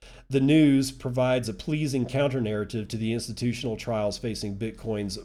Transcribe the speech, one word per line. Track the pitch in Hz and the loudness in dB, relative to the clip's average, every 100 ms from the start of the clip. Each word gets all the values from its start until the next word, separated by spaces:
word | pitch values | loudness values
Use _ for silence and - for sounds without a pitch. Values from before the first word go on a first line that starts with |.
| - - - | -20 -20 -2
The | 135 | 2
news | 135 156 151 135 135 | 6 8 8 6 2
provides | - 135 123 127 127 117 | -4 -6 0 2 2 0
a | |
pleasing | 98 - 156 151 131 | -6 -4 -2 0 0
counter-narrative | 120 135 143 131 110 107 104 117 101 | 0 0 0 0 -2 -2 -2 -4 -6
to | 113 | -4
the | 110 | -2
institutional | 117 117 104 120 110 127 107 | -2 -4 -4 -2 -2 -4 -6
trials | - 110 104 101 | -4 -2 0 -2
facing | 120 101 107 101 | -6 -4 -6 -6
Bitcoin's | 110 110 117 107 101 92 | -8 -6 -6 -4 -4 -6